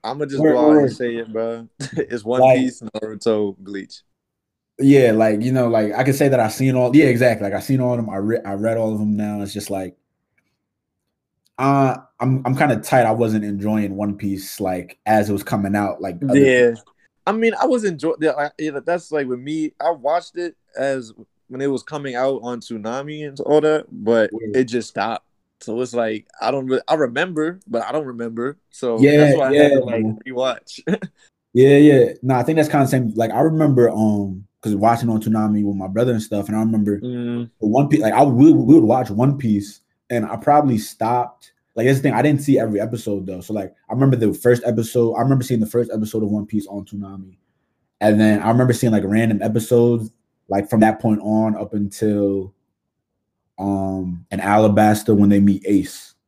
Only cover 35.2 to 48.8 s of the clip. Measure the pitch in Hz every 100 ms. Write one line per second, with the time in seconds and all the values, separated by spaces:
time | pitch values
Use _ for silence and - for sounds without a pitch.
35.2 | 110 110 107 104 104 98 92 101 127 113
36.2 | 110 104 95 107 113 110 104 101 123 123
37.2 | 120 120 117 _ 110 123 143 151 110 107
38.2 | 143 120 151 135 123 160 110 127 117 104
39.2 | 131 139 120 101 98 - _ _ _ 120
40.2 | 104 110 - 147 143 110 - - 110 123
41.2 | 127 _ _ _ _ - 123 135 139 113
42.2 | 147 143 143 131 110 101 113 117 - 101
43.2 | 92 92 92 107 95 _ _ 123 135 123
44.2 | 110 - 120 120 123 113 113 120 117 127
45.2 | 127 135 120 120 107 120 117 110 107 110
46.2 | 104 104 104 107 98 101 98 101 98 98
47.2 | 95 92 _ _ _ _ _ _ 107 107
48.2 | 110 104 104 120 127 117